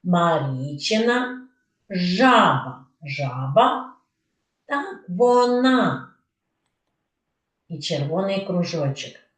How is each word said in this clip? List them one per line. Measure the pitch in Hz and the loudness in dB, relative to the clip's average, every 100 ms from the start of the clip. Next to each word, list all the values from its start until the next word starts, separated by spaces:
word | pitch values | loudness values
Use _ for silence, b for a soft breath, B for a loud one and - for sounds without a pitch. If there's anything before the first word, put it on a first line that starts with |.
Марійчина | 180 175 170 160 135 131 143 147 - 220 233 247 254 - - _ _ _ _ | 0 2 2 2 -2 -6 -8 -8 -2 0 2 0 -2 -8 -16 _ _ _ _
жаба. | 190 180 185 262 233 185 135 131 131 - _ | -4 0 4 6 6 4 0 -4 -14 -20 _
Жаба, | 147 139 135 127 131 143 262 - - - _ _ _ _ _ _ _ | -12 -8 -6 -6 0 4 4 2 -8 -18 _ _ _ _ _ _ _
так, | - 185 - - | -6 -6 -12 -10
вона. | 180 247 247 247 247 254 254 - - - _ _ _ _ _ _ _ _ _ _ _ _ _ _ _ _ | 2 4 4 4 2 2 2 0 -2 -10 _ _ _ _ _ _ _ _ _ _ _ _ _ _ _ _
І | 156 | -12
червоний | - 156 139 165 196 196 190 | -6 -4 -2 -2 -2 -4 -2
кружочок. | 180 170 165 139 135 - - _ | -2 -2 -2 -4 -4 -12 -16 _